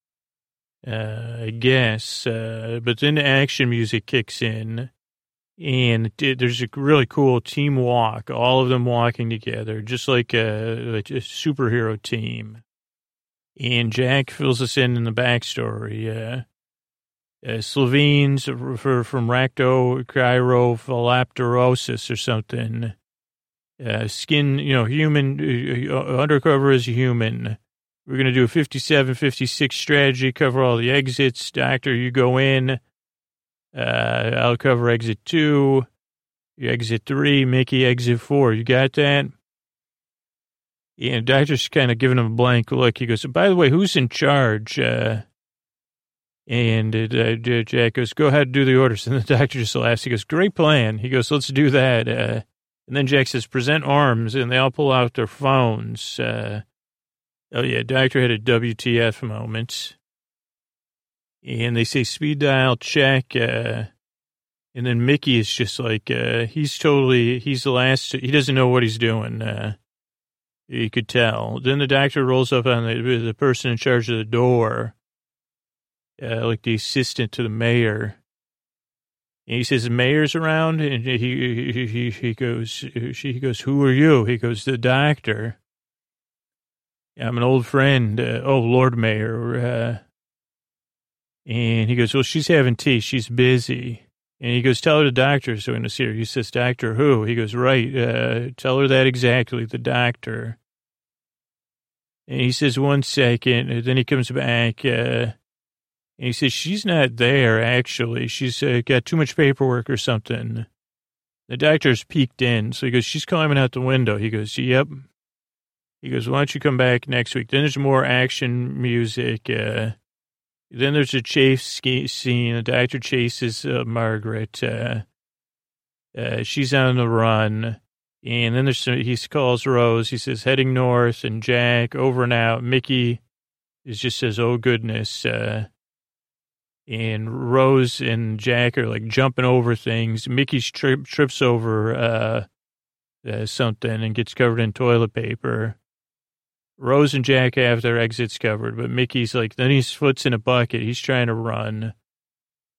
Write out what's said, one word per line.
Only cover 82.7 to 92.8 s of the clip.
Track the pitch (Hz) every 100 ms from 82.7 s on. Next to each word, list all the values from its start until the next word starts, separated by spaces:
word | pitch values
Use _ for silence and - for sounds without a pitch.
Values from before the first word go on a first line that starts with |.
| - 131 120 123
she | 123 139 123
goes, | 135 110
"Who | 135 143
are | 139
you?" | 131 156 135
He | 110 117
goes, | 120 107
"The | 131 123
doctor. | 123 131 147 143 113 107 113 - _ _ _ _ _ _ _ _ _ _ _ _ _ _ _ -
I'm | 113 120
an |
old | 123 131 117
friend. | 139 139 131 110 110
Uh, | 120 117
oh, | 131 135
Lord | 117 127 131 120
Mayor." | 113 107 110 113 117 123
Uh, | 123 120 117 110 _ _ _ _ _ _ _ _ _ _ _ _ _ _ -
and | 117 117 113 110
he |
goes, | 123 113
"Well, | 135
she's | - 160 143
having | 160 127
tea. | 117